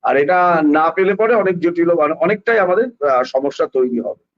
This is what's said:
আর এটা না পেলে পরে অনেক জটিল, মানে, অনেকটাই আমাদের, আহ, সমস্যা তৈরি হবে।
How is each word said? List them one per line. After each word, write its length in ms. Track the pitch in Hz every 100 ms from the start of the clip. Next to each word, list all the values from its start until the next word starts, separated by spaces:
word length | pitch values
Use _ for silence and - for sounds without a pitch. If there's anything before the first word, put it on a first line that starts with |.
আর 120 | 113 131
এটা 220 | 143 180 180 165
না 240 | 151 151 165
পেলে 240 | 175 190
পরে 200 | 196 220
অনেক 220 | 226 190 180
জটিল, 300 | 170 170 170
মানে, 200 | 170 147
অনেকটাই 440 | 160 165 214 - 226
আমাদের, 280 | 185 180 247 - 143
আহ, 160 | 127
সমস্যা 440 | 131 135 139 - 156
তৈরি 320 | 131 127 120
হবে। 240 | 104 92 _